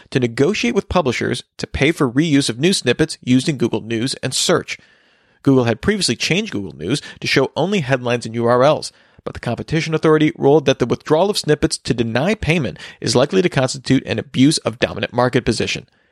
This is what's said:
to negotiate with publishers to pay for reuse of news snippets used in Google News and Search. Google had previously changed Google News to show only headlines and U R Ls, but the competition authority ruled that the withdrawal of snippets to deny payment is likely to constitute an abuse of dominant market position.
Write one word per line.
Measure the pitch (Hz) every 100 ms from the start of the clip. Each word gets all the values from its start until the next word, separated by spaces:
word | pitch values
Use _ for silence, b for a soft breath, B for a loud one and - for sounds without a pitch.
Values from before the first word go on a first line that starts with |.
| B
to | 131
negotiate | 123 117 139 208 240 214
with | -
publishers | 185 151 - 110 123 - -
to | -
pay | - 139
for | 170 139
reuse | 120 170 139 135
of | 117
news | 160 196
snippets | - 120 151 -
used | - 127 127
in | 139
Google | 120 110
News | 104 117 127 -
and | 127
Search. | 131 - 160 - - b b b b b b
Google | - 135 117
had | 110
previously | - 208 165 120
changed | - 165 220
Google | 104 92 67
News | 80 143 B B
to | 127
show | - 131 -
only | 165 208
headlines | 127 131 123 120 113
and | 113
U | 117
R | 123
Ls, | 135 143 - b b b
but | -
the | -
competition | - 117 - 156 160 160
authority | 165 156 151 -
ruled | 135 151 139
that | 131
the | 120
withdrawal | 123 - 151 196
of | 202
snippets | - 147 156 -
to | - 120
deny | 117 113 160 220
payment | - 175 120 76 B B
is | - 117
likely | 139 190
to | 180
constitute | 147 131 135 - 131 -
an | 113
abuse | - - 131 160
of | - 117
dominant | - - 110
market | 120 123 120
position. | 113 110 98 - - _ _